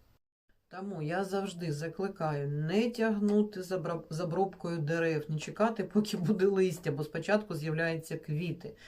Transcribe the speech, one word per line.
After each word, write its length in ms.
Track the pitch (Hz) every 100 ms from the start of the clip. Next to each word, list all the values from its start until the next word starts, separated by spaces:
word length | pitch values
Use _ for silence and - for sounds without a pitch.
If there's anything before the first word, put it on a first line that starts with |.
| _ _ _ _ _ _ _
Тому 320 | 180 202 175
я 220 | 151 180
завжди 480 | 190 196 190 170 170
закликаю 760 | 147 165 160 196 - 156 147 143
не 420 | 147 156 196 240
тягнути 720 | 220 226 208 208 208 208 185
з 100 | 180
оброб-, 340 | 185 165 165 -
з 100 | 156
обробкою 580 | 175 170 190 - 175 170
дерев, 460 | 147 165 165 151 147
не 100 | 156
чекати, 460 | - - 226 220
поки 320 | 185 208 208 180
буде 300 | 175 202 196
листя, 460 | 190 185 156 151
бо 120 | 139
спочатку 500 | 147 165 160 208 208
з'являються 640 | 156 156 156 165 165 - 160
квіти. 580 | - 151 175 - - -